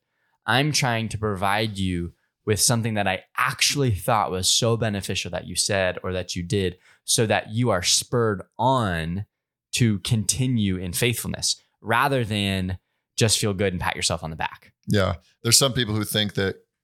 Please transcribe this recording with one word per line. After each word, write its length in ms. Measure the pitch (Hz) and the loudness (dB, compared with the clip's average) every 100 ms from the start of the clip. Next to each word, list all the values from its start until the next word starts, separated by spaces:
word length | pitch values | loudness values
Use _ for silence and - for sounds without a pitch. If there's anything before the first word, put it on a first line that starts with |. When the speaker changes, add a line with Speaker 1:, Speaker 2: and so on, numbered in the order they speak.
| _ _ _ _ - | _ _ _ _ 0
Speaker 1:
I'm 260 | 120 147 | 2 2
trying 360 | 135 135 113 110 | 0 0 0 -2
to 80 | 101 | -4
provide 600 | 107 98 98 104 110 98 | -4 0 0 0 0 -2
you 340 | 95 90 87 - _ _ - | -2 -2 -4 -10 _ _ -2
with 140 | 104 | 2
something 340 | - 120 113 | 2 2 0
that 120 | 107 98 | 0 0
I 160 | 95 - - | -2 -4 -4
actually 580 | 127 - - 143 131 | -2 0 0 2 2
thought 360 | 95 - 113 73 | 0 2 2 2
was 180 | 92 92 | 0 0
so 280 | - 117 113 | 2 2 0
beneficial 520 | 113 101 - 95 92 | 0 -2 -4 -6 -6
that 140 | 87 87 | -8 -6
you 100 | 92 | -4
said 420 | - 98 92 87 | 0 2 0 -2
or 100 | 95 | -4
that 200 | 92 90 - | -4 -6 -6
you 60 | |
did, 360 | 87 104 95 87 _ _ | -2 0 0 -4 _ _
so 220 | - - 110 | -2 0 2
that 240 | 101 - | 2 0
you 180 | 110 123 | 0 2
are 120 | 95 | 2
spurred 600 | 85 - - 123 113 98 - - | 2 0 0 0 0 0 -6 -2
on 680 | 120 131 107 85 80 90 101 _ _ _ _ | 2 2 0 -2 -4 -6 -8 _ _ _ _
to 260 | - 120 101 | 2 4 2
continue 760 | - 117 101 - 131 120 101 92 | 0 0 0 0 0 2 2 0
in 160 | 90 | -4
faithfulness 640 | 85 120 113 92 - - - _ _ | 0 0 0 -4 -4 -4 -4 _ _
rather 440 | 101 117 143 135 | 0 2 2 0
than 540 | 107 104 101 95 92 90 _ _ _ - | 0 -2 0 -2 -2 -6 _ _ _ 0
just 220 | 113 - | 2 2
feel 160 | 110 | 0
good 180 | 95 101 | 0 0
and 80 | 90 | 0
pat 160 | 90 - | -4 -2
yourself 260 | - 82 | -2 -4
on 80 | 82 | -6
the 60 | 78 | -6
back. 360 | - - - _ - | -8 -10 -20 _ 0
Speaker 2:
Yeah. 280 | 107 92 87 _ _ | 2 2 -2 _ _
There's 160 | 117 110 | 2 4
some 140 | 139 | 4
people 220 | 123 110 | 2 -2
who 100 | 107 | -2
think 300 | 104 107 104 | -2 0 -2
that, 220 | - 98 - _ _ | 0 -2 -2 _ _